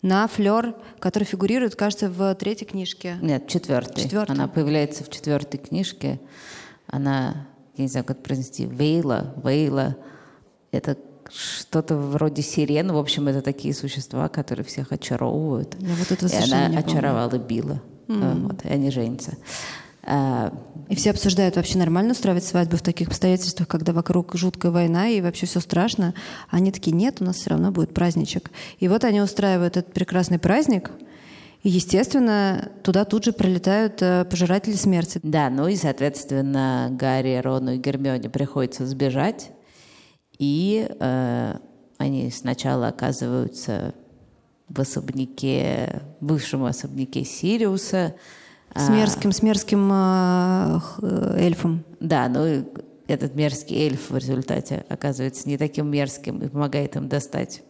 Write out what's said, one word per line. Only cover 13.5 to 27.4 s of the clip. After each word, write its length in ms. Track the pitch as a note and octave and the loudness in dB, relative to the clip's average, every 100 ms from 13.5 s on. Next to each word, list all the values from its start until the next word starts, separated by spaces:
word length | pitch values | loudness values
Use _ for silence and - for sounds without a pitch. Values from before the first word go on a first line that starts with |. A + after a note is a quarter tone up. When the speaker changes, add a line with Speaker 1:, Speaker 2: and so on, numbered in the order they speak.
| C#3 - | -4 -4
Speaker 2:
существа, 540 | C#3+ C#3 C3+ C3 B2 D3+ | -6 -6 -8 -8 -4 -4
которые 360 | - C#3 - | -4 -6 -6
всех 280 | - - C3+ | -6 -8 -6
очаровывают. 800 | C3+ - B2+ B2 B2+ D#3 B2 D3 - | -6 -4 -2 -2 0 -2 -2 -4 -6
Speaker 1:
Я 140 | F#3 | -4
вот 180 | E3+ F#3 | -2 -2
этого 160 | F#3 F3+ | 0 0
Speaker 2:
И 40 | |
Speaker 1:
совершенно 340 | - - - C#3 | 2 2 2 2
Speaker 2:
она 100 | D#3+ | 2
Speaker 1:
не 60 | |
помню. 160 | D#3 D#3+ | 0 0
Speaker 2:
очаровала 400 | C#3 B2 A#2 B2 | 2 2 0 -2
Билла. 440 | A#2+ A2+ C#3+ C#3+ - - - | -2 -4 -2 -6 -8 -20 -6
Speaker 1:
Мгм. 160 | G#3+ | -2
Speaker 2:
Э, 120 | G3 E3 F#3+ | 0 0 -2
вот, 160 | F#3+ | -6
и 40 | - | -4
они 220 | C#3+ C#3 | 0 0
женятся. 460 | B2+ A#2 B2+ - - - - - - - - - | 0 -2 -4 -10 -12 -10 -10 -10 -12 -18 -16 -2
А, 420 | C#3+ C3+ B2 A2+ - - - C#3+ | 0 2 0 -2 -6 -14 -18 -4
Speaker 1:
И 60 | |
все 160 | F#3+ G#3+ | 0 2
обсуждают, 460 | G3 G3+ F#3 F#3+ F3 | 4 2 4 4 2
вообще 200 | E3 F#3+ | 0 2
нормально 360 | E3+ E3+ G#3+ | 4 4 2
устраивать 320 | A#3+ G3 F3+ | 2 2 2
свадьбу 340 | F3+ F3+ E3+ E3 | 0 0 2 2
в 20 | |
таких 260 | - E3+ E3 | 0 0 -2
обстоятельствах, 600 | - F#3 F#3 F3+ - E3+ | 2 2 2 0 -2 -2
когда 240 | E3 D#3+ | 0 0
вокруг 420 | E3+ E3 F3+ F3 E3+ | 0 2 0 0 0
жуткая 360 | F3+ - F3 | -2 0 2
война 360 | F3 E3+ E3+ G#3 | 4 4 2 2
и 120 | A3 | 2
вообще 240 | F3 E3+ | 0 -2
все 160 | F3+ F3+ | -2 -2
страшно. 540 | - E3+ G#3 A3+ F3 F3 - - - | 0 2 2 2 0 0 -10 -16 -2
А 60 | E3+ | 2
они 160 | F#3+ | 2
такие: 240 | F#3+ - E3 | 2 0 2
«Нет, 240 | A#3 - | 2 0
у 40 | |
нас 120 | F#3 | -2
все 140 | F3+ | -2